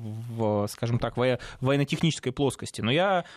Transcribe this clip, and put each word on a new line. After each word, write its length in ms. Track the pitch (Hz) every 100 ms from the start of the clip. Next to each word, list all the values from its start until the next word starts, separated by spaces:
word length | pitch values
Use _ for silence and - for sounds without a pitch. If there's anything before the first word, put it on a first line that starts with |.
| 110 110 117 113 110 104 104
в, 20 |
скажем 320 | - 117 120
так, 180 | 120 -
во-, 220 | 127 123 - -
военно-технической 720 | 127 139 139 160 165 - -
плоскости, 480 | 120 139 - - -
но 100 | 104
я 340 | 143 190 185 -